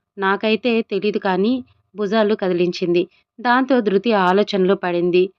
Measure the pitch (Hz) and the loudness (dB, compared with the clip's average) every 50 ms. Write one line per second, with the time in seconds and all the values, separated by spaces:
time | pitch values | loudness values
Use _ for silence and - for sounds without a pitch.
0 | _ _ - 202 196 190 202 196 226 214 220 220 - 247 226 226 220 - 208 190 | _ _ -10 -4 -2 -2 -2 0 0 0 0 0 0 0 -2 -2 -2 -2 -4 -4
1 | 208 214 202 208 - 196 185 180 196 233 262 247 254 _ _ _ _ _ - 190 | -2 -2 -4 -2 -2 -2 0 0 0 0 -2 -2 -6 _ _ _ _ _ -10 -8
2 | 208 190 220 226 208 202 214 202 202 185 180 170 180 175 180 - 185 170 175 175 | -6 -2 0 0 0 0 0 -2 -2 -2 0 0 0 -2 -2 -4 -2 0 0 0
3 | - - _ _ _ _ _ - 214 247 240 262 262 262 269 247 202 202 190 196 | -2 -4 _ _ _ _ _ -6 -2 0 2 2 2 2 2 2 2 2 0 0
4 | - 240 214 196 185 180 185 202 208 - 208 196 185 180 196 196 - 180 175 175 | 0 0 0 2 2 4 2 2 2 0 0 0 2 2 0 0 -2 -4 -2 -2
5 | 175 180 170 180 185 196 - | 0 2 2 2 2 0 -4